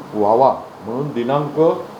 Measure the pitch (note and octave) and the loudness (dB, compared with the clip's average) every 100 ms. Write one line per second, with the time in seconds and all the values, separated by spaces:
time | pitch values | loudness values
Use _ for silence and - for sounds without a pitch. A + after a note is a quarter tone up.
0 | - G#2+ G2+ A2+ C3 - - - G2 B2 | -8 0 2 6 4 2 -6 -16 -8 -6
1 | D3 A#2+ A#2 C#3+ D3 D3+ D#3+ F3+ - - | -6 -4 -2 -2 -2 2 2 2 -6 -16